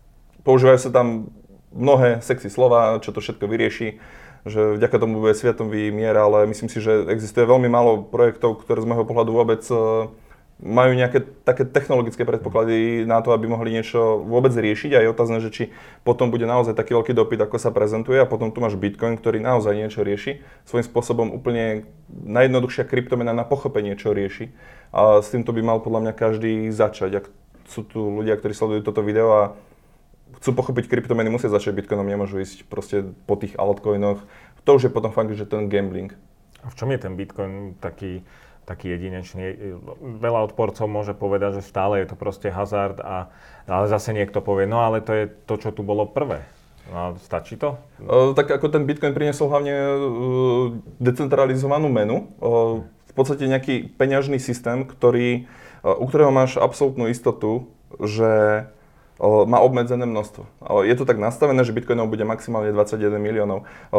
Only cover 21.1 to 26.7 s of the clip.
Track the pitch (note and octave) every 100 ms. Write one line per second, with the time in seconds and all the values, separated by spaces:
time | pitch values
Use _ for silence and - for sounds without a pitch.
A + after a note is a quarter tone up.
21.1 | A#2+ A2 - B2+ A#2 A2+ G#2+ G#2+ - -
22.1 | - - A2+ C3 B2+ B2+ - A#2+ B2+ B2
23.1 | B2 A#2+ A#2 A#2 C#3 C3+ A2 G2+ G2+ A2
24.1 | G2+ G2 - A2+ - - - - - G#2+
25.1 | G#2 G#2 B2 A#2 A2+ A2+ A2+ A2 A2+ A2
26.1 | A2 A2+ A2 A2+ A2 A2